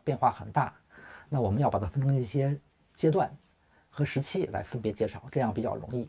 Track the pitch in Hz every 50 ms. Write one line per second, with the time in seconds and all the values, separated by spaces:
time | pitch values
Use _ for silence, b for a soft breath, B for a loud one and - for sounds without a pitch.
0 | - 151 131 - 127 120 - - 117 107 - 147 120 - - - _ B B B
1 | B B B B B B 147 131 113 98 101 135 139 113 - 95 95 87 - 139
2 | 131 139 139 131 123 101 - 139 135 139 143 143 - _ _ _ _ _ _ -
3 | 160 160 156 185 - - - - _ _ _ _ _ _ _ _ _ _ - -
4 | 147 - - 135 - - - 190 - - - - - - - 117 107 107 101 -
5 | 110 - - 101 - - - 139 123 110 101 113 113 - - - - 113 127 123
6 | 117